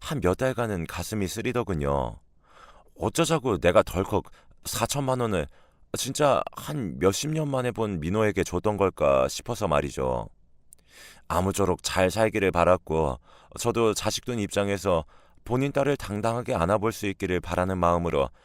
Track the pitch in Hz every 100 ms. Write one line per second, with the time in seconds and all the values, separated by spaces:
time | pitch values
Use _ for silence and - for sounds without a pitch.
0 | - 147 90 92 131 120 117 95 80 -
1 | 85 107 92 110 110 120 98 82 69 69
2 | 60 53 _ _ _ - - - - -
3 | 95 - 165 160 123 92 87 98 - 90
4 | 98 101 - - - - - - 113 143
5 | 135 127 117 92 69 - _ _ - -
6 | 127 - 147 113 - - - 151 95 64
7 | 90 98 151 156 147 131 123 110 107 90
8 | 80 107 107 98 87 90 104 101 95 -
9 | 73 67 65 - - 120 98 73 71 69
10 | 65 60 53 - _ - _ - _ -
11 | - - - 87 92 98 92 82 - 92
12 | 92 104 110 107 92 85 85 92 - 80
13 | 73 62 _ - - - 117 117 113 98
14 | 107 - - 120 101 104 101 98 95 82
15 | 80 - - - - 127 139 139 143 139
16 | - 104 117 117 120 110 85 104 110 -
17 | 104 98 95 90 85 87 92 92 85 87
18 | 85 71 65 -